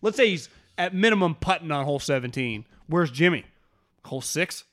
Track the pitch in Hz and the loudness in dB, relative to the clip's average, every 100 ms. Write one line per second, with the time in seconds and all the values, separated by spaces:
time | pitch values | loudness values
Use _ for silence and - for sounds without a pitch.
0 | 208 220 233 175 - _ _ - 180 185 | -2 4 4 2 -6 _ _ -6 -4 2
1 | 220 214 180 156 - 185 165 143 139 143 | 4 4 2 0 -2 -2 -2 -4 -2 -2
2 | - 139 123 127 123 107 - _ - 165 | 0 -2 -2 -4 -4 -6 -10 _ -4 0
3 | 165 123 175 151 - _ _ _ _ _ | 0 2 2 2 -4 _ _ _ _ _
4 | - 135 - 151 180 - - | -12 -10 -6 -4 -4 -6 -18